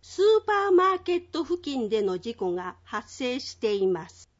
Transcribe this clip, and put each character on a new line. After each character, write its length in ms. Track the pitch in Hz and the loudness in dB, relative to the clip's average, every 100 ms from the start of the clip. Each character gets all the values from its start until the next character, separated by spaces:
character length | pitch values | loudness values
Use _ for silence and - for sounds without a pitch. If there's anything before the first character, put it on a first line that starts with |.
ス 200 | - - | -12 2
ー 200 | 403 427 | 4 4
パ 260 | 427 403 403 | 2 0 4
ー 40 | |
マ 240 | 359 370 370 | 4 4 0
ー 40 | |
ケ 160 | 359 349 | -2 -4
ッ 100 | 349 | -4
ト 180 | 311 | -8
付 180 | 302 349 | -4 -4
近 260 | 294 269 214 | -4 -4 -2
で 140 | 220 | 0
の 180 | 202 185 | 0 -2
事 160 | 226 233 | -6 -4
故 160 | 190 | -4
が 240 | 175 180 - | -4 -8 -14
発 320 | - 214 - - | -10 -10 -10 -6
生 240 | 254 247 | -4 -4
し 160 | - - | -8 -4
て 180 | 220 | -2
い 140 | 202 190 | 0 0
ま 220 | 175 175 | 0 -6
す。 200 | - - | -20 -20